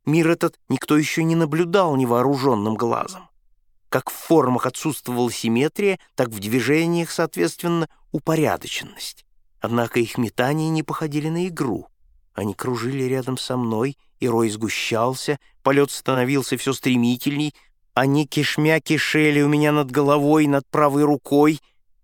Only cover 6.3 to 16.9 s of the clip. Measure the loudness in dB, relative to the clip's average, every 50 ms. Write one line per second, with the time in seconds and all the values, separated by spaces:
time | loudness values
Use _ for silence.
6.3 | -2 -6 -6 -2 -2 0 0 2 0 0 2 0 0 0 -2 -4 -2 -4 -4 -4
7.3 | -2 -2 -4 -4 -4 -4 -4 -2 -2 -2 -2 -4 _ _ _ _ -8 -6 -2 0
8.3 | 0 2 2 0 0 -2 -6 -8 -10 -10 -10 -12 -14 -16 -16 -16 -16 _ -20 _
9.3 | _ _ _ _ _ _ -6 -2 0 0 0 0 0 -2 -2 -2 -2 -4 -4 -4
10.3 | -2 -2 0 0 0 -2 -2 -2 -2 -2 -4 -4 -6 -6 -6 -4 -4 -4 -4 -4
11.3 | -4 -4 -4 -6 -4 -4 -4 -2 -4 -6 -8 -12 _ _ _ _ _ _ _ _
12.3 | -10 -6 -6 -6 -6 -6 -6 -6 -6 -4 -4 -6 -4 -4 -4 -2 -2 -4 -4 -4
13.3 | -6 -6 -4 -4 -4 -2 -2 -2 -2 -2 -2 -2 -4 _ _ _ _ -6 -2 0
14.3 | 2 2 2 0 0 -2 -4 -4 -4 -4 -4 -4 -2 0 0 0 -2 -4 -4 -4
15.3 | -6 -6 _ _ _ _ 0 2 4 4 4 2 0 -6 -4 -2 0 0 0 2
16.3 | 0 0 0 -2 -4 -4 -2 -4 -4 -2 0 0